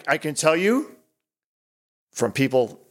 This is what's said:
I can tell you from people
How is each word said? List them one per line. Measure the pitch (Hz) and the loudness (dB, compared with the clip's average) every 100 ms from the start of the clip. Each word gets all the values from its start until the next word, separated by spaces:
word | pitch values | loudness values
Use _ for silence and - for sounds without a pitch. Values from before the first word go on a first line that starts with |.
| - | -2
I | 139 | -4
can | 156 | -4
tell | 151 156 165 | -2 0 2
you | 190 247 311 - _ _ _ _ _ _ _ _ _ _ _ | 2 2 -2 -12 _ _ _ _ _ _ _ _ _ _ _
from | - 120 | -4 -4
people | 98 135 131 117 - _ | 0 0 2 0 -4 _